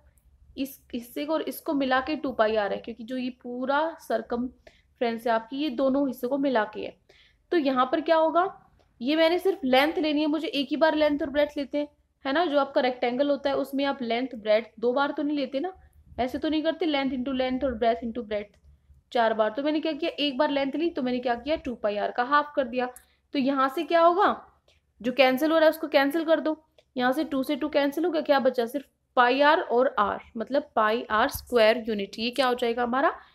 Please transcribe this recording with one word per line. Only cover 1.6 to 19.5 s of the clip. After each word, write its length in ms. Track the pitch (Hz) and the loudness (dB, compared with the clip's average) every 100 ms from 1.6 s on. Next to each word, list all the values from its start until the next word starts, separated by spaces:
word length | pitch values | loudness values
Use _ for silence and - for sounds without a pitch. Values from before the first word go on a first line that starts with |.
| - | -4
मिला 260 | 285 262 262 | -2 0 0
के 160 | 262 302 | -2 -4
टू 160 | 269 | -4
पाई 220 | 226 220 220 | 0 0 0
आर 160 | 196 | -2
है, 60 | 202 | -6
क्योंकि 260 | 233 226 | -10 -14
जो 120 | 226 254 | -10 -8
ये 140 | 254 254 | -8 -10
पूरा 460 | 247 247 254 285 320 320 | -12 -6 -2 0 -2 -6
सर्कमफ्रेंस 1300 | - 226 226 240 247 - - _ _ _ 233 226 240 | -4 -4 -4 -6 -6 -10 -20 _ _ _ -4 -2 -2
है 60 | |
आपकी, 240 | 226 233 269 | -2 -2 -4
ये 140 | 302 | -4
दोनों 360 | 240 269 269 285 | 0 0 2 -2
हिस्सों 200 | 233 247 | -4 -4
को 100 | 277 | -2
मिला 260 | 285 233 208 | 0 0 -2
के 140 | 196 | -6
है। 160 | - - _ _ _ _ _ | -12 -14 _ _ _ _ _
तो 40 | 349 | 0
यहाँ 260 | 277 254 262 | 2 0 0
पर 140 | 330 | 0
क्या 160 | 311 320 | 2 2
होगा? 260 | 320 330 381 - _ _ _ _ | 4 2 0 -4 _ _ _ _
ये 160 | 247 320 | -2 2
मैंने 220 | 320 349 | 4 4
सिर्फ 260 | 381 - | 0 0
लेंथ 340 | 262 254 302 359 | 2 4 4 0
लेनी 220 | 302 294 | 0 0
है, 60 | 302 | 0
मुझे 220 | 302 302 | -2 -2
एक 200 | 285 269 | -4 -4
ही 60 | 294 | 2
बार 180 | 320 | 2
लेंथ 280 | 302 302 294 | 4 2 0
और 80 | 294 | -2
ब्रेडथ 260 | 285 294 294 | 0 0 -2
लेते 220 | 269 294 | -6 -6
हैं, 100 | 294 _ _ _ | -6 _ _ _
है 80 | 269 | -4
ना? 120 | 294 | -2
जो 140 | 349 285 | 0 0
आपका 200 | 269 294 | 0 0
रेक्टेंगल 500 | 254 247 247 247 285 | 0 0 -2 0 0
होता 200 | 285 277 | 0 0
है, 60 | 269 | -2
उसमें 280 | 277 269 | -2 -2
आप 140 | 277 277 | -2 -4
लेंथ 260 | 233 233 262 233 | -4 -4 -4 -6
ब्रेडथ 320 | 214 214 226 - | 2 2 0 -4
दो 120 | 240 | 0
बार 180 | 262 285 | 0 0
तो 120 | 302 | -2
नहीं 140 | 294 294 | -4 -2
लेते 240 | 262 269 | -4 -4
ना, 120 | 359 370 - _ _ - | -6 -10 -20 _ _ -6
ऐसे 200 | 247 269 | -4 -2
तो 100 | 311 | -2
नहीं 140 | 311 | 0
करते, 240 | 311 320 330 | 0 -2 -2
लेंथ 240 | 285 262 | 0 -2
into 220 | 262 254 | -2 -4
लेंथ 320 | 254 254 254 | -2 -2 0
और 100 | 277 | -2
ब्रेडथ 300 | 220 233 233 | 0 0 0
into 200 | 233 240 | -4 -8
ब्रेडथ 340 | 214 208 208 _ _ _ _ - _ | -6 -6 -8 _ _ _ _ -20 _
चार 220 | 247 226 | 0 2
बार। 160 | 220 220 | 2 0